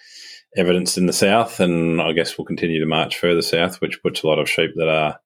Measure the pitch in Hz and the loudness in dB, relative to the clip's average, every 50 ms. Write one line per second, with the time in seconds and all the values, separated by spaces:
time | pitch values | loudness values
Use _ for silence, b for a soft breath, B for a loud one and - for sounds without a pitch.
0 | B B B B B B B B B _ - 98 90 87 87 90 90 90 - 95 | B B B B B B B B B _ -2 0 2 2 2 2 0 -2 0 0
1 | 90 87 - - 104 98 101 104 98 - - - 95 90 85 82 82 82 82 82 | 0 0 2 2 2 4 4 2 2 0 0 0 0 2 2 2 2 2 0 0
2 | 80 82 80 82 82 - - - - - 98 - - 85 82 78 78 80 80 80 | 0 0 0 0 -2 -2 -4 -8 -8 -8 -4 -4 -2 -2 0 0 0 0 0 0
3 | 78 71 - - - 87 85 82 80 - - 82 85 90 90 - - - - - | 0 -2 -2 -2 0 2 2 2 2 0 0 0 0 0 -2 -4 -6 -6 -6 -4
4 | - 90 - - - 78 76 80 73 - - - 82 78 - 82 82 80 78 78 | -4 -4 -4 0 0 2 2 2 0 0 0 0 0 0 0 -2 0 0 2 2
5 | 78 76 76 - _ | 0 -2 -4 -8 _